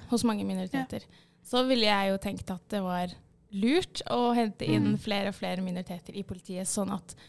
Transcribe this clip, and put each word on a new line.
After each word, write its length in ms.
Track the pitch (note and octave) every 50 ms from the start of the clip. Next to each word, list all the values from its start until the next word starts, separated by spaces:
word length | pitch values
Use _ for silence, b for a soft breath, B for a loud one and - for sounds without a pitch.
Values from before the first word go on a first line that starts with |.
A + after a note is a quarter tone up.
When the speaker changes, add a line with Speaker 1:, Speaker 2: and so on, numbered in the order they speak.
| - -
Speaker 1:
hos 160 | A#3+ A3+ -
mange 200 | A#3 G#3+ G3+ G3
minoriteter, 540 | G3 F#3+ F#3 F#3 F#3 - C4+ C4 C4 - -
Speaker 2:
Ja. 160 | - b b b b b b b b
Speaker 1:
så 220 | - - B3 B3+ C4
ville 160 | C4 A#3+ A3
jeg 240 | G#3 G#3 G3 G3 G3
jo 60 | F#3+ G3
tenkt 320 | - G3+ G3 F#3+ - -
at 160 | F#3 F3 _ -
det 120 | - G3+
var 260 | F#3+ F#3 F3+ F3+ F3+ F3+ - - - _ _ _ _ -
lurt 480 | G3+ G3 G3 A#3 C#4+ F4+ F#4 - - - - -
å 260 | - A#3+ A#3+ A#3+ A#3+
hente 280 | A#3+ A#3 G#3+ G3 - -
inn 280 | - - - - G3+ G#3+
Speaker 2:
Mm. 20 | G#3
Speaker 1:
flere 300 | - A3 G3+ G3+ G3 G3+
og 60 | F#3+
flere 240 | - - F#3 F#3 F3+
minoriteter 560 | F#3+ F#3 F3+ F3+ F#3 - F3+ F3 - - -
i 60 | G3+
politiet, 440 | F#3+ - G3 F3+ - - F#3 F3+ F#3+
sånn 240 | - - G#3+ G3 F#3+ G3+
at 200 | G3+ - - - B B